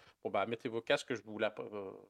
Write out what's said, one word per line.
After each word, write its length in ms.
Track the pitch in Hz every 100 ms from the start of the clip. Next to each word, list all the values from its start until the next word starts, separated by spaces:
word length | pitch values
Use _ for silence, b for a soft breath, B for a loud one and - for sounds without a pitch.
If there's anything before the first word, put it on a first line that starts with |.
| b _
bon, 80 | 110
bah, 160 | 101 98
mettez 220 | 117 120
vos 120 | 113
casques, 340 | - 143 -
je 80 | 113
vous 160 | 107 104
la, 160 | 107 -
euh, 320 | 120 104 95 101 101